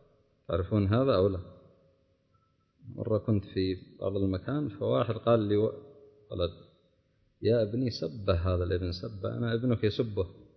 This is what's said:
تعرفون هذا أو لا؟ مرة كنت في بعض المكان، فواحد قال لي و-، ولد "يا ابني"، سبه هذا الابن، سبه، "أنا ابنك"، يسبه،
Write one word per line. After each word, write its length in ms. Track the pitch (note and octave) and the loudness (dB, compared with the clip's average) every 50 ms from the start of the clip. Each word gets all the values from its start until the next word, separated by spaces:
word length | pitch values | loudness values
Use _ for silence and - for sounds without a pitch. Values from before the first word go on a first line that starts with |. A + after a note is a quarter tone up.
| - _ _ _ _ _ _ _ _ - | -20 _ _ _ _ _ _ _ _ -2
تعرفون 400 | D#2+ F2 F2+ F#2 A2 G#2+ G2+ F#2+ | -2 -2 0 2 2 2 4 4
هذا 280 | A2 A#2+ C3+ C3+ B2 | 4 4 4 4 4
أو 120 | F#2 F#2 G2+ | 4 4 4
لا؟ 120 | F#2+ F2 - - - - - - - _ _ _ _ _ _ _ _ _ _ _ _ _ _ _ _ _ _ _ _ _ - - - | 2 -2 -6 -12 -18 -20 -20 -20 -20 _ _ _ _ _ _ _ _ _ _ _ _ _ _ _ _ _ _ _ _ _ -18 -14 -10
مرة 220 | G#2+ G#2+ A2 G#2+ G#2 | -8 -4 -2 -2 0
كنت 280 | - - A2 G2 F#2+ | 0 2 0 0 0
في 320 | - - F#2+ F#2 F#2 F#2 F#2 - - - - | -2 -2 -2 0 0 -2 -4 -8 -14 -12 -8
بعض 160 | G2 G2 G2 G2+ | -6 -4 -2 0
المكان، 520 | G2 F#2+ F#2+ F2+ - - C3 D3+ D3+ B2 | 0 0 0 -2 -4 -4 -4 -4 -4 -6
فواحد 440 | G2+ - G#2 A2 B2 C3 A#2+ G#2+ A2 | -6 -4 -2 0 0 0 0 -2 -4
قال 260 | G#2+ - A#2 A#2 A2+ | -2 2 4 4 4
لي 180 | G#2+ G2+ G#2 G#2 | 4 2 2 2
و-، 160 | G#2+ - - - - - - - - - - _ _ _ | 2 0 -2 -6 -12 -20 -20 -20 -20 -20 -20 _ _ _
ولد 200 | A2 F#2 F2 E2 - - - - _ _ _ _ _ _ _ _ _ _ _ _ _ _ | -4 -2 -2 -2 -4 -8 -16 -20 _ _ _ _ _ _ _ _ _ _ _ _ _ _
"يا 220 | - G2+ A#2 A#2+ A2 | 0 2 4 4 2
ابني"، 260 | G2+ G#2 A#2+ C3+ A#2+ | 2 0 -2 -2 -2
سبه 440 | - - - - D3 A#2 G2 G2+ F#2+ | -2 -4 -6 -8 -8 -4 0 0 2
هذا 300 | E2+ E2+ F#2 F#2 F2 F2+ | 2 2 2 2 2 2
الابن، 280 | F2 F#2 F2+ F2+ F2+ | 0 0 0 0 -2
سبه، 460 | - - - A#2 A2 G2 G2 A2 A2+ A#2 | -4 -4 -8 -10 -8 -6 -6 -6 -4 -2
"أنا 160 | A#2+ A#2 A2+ | -2 0 0
ابنك"، 300 | A#2 A#2+ B2+ A#2+ G#2+ - | 0 2 0 0 2 2
يسبه، 440 | G#2+ - - C3 A2+ G2+ G2+ F#2 - - - - - _ | 0 0 0 -2 0 0 -2 -2 -4 -6 -12 -20 -20 _